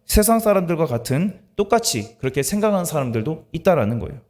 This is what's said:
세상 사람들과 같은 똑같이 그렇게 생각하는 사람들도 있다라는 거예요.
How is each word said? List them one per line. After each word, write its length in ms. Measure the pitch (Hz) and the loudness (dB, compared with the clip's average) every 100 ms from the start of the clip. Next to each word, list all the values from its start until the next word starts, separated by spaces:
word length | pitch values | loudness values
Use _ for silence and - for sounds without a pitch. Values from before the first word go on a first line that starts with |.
세상 360 | - - 208 226 | 0 4 4 4
사람들과 460 | 214 190 175 165 151 | 4 2 0 -2 0
같은 540 | 117 - 127 196 - _ - | -2 -2 -2 -2 -6 _ -6
똑같이 600 | 202 233 226 120 101 - | 0 0 0 -4 -8 -8
그렇게 240 | 131 139 | -4 -2
생각하는 420 | 135 208 214 202 | -2 0 0 0
사람들도 640 | 170 156 127 113 110 160 - | -2 -4 -2 -2 -4 -6 -10
있다라는 460 | 165 190 165 107 117 | -2 2 2 2 -2
거예요. 200 | 82 135 | -6 -12